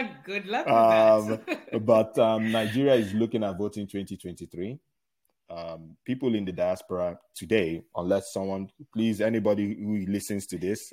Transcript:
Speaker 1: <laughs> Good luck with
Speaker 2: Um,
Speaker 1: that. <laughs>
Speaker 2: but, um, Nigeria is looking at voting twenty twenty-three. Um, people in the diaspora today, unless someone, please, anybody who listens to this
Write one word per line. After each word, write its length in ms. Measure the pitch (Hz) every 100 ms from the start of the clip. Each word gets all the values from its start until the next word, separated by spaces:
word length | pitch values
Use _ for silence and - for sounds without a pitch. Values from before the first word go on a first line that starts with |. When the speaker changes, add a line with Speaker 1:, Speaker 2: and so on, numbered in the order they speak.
| 226
Speaker 1:
<laughs> 180 | -
Good 240 | - 202 190
luck 180 | 233 -
with 80 |
Speaker 2:
Um, 540 | 113 113 110 110 110 107 110 -
Speaker 1:
that. 400 | 302 - 117 110
<laughs> 0 |
Speaker 2:
but, 320 | 110 110 -
um, 340 | 113 110 110
Nigeria 440 | 113 107 120 139 127
is 180 | 101
looking 300 | 110 113 117
at 140 | 104 90
voting 300 | 104 107 101
twenty 300 | 101 95 95
twenty-three. 600 | 90 85 87 85 98 147 _ _ _ _ _ _ _
Um, 460 | 85 85 82 80 -
people 300 | - 131 135 110
in 80 |
the 80 | 95
diaspora 680 | 87 90 92 - 92 90 87 _ -
today, 480 | 82 110 82 82 - -
unless 380 | 87 98 -
someone, 360 | 98 95 95 98 _ 143
please, 300 | 110 113 104
anybody 540 | 110 113 104 101 101 107
who 300 | 104 107 95
listens 380 | 101 - 101 -
to 100 | 87
this 340 | 90 110 -